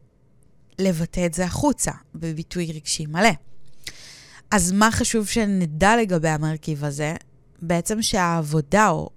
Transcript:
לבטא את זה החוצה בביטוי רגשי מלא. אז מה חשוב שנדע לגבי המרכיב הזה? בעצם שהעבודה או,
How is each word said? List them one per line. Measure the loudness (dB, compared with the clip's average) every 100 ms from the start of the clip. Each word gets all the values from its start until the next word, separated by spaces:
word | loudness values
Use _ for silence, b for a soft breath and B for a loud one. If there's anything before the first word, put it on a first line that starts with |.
| _ _ _ _ -20 -20 -16 -4
לבטא | -2 0 -2 -2 -2
את |
זה | -2
החוצה | -4 0 0 0 -2 -6 -12
בביטוי | -10 -8 -8 -6 -6 -6
רגשי | -6 -6 -6 -4
מלא. | 2 2 2 -6 -14 -14 -14 B B B B B B -2
אז | 0 2
מה | 4 4
חשוב | 2 0 0 0
שנדע | 0 0 0 0 2 4 4
לגבי | 4 2 2
המרכיב | 0 0 -2 -4 -4
הזה? | -4 -4 -4 -6 -12 -20 _ -10
בעצם | -2 0 0 -2
שהעבודה | 0 2 2 2 0 0 2 4 4
או, | 4 -4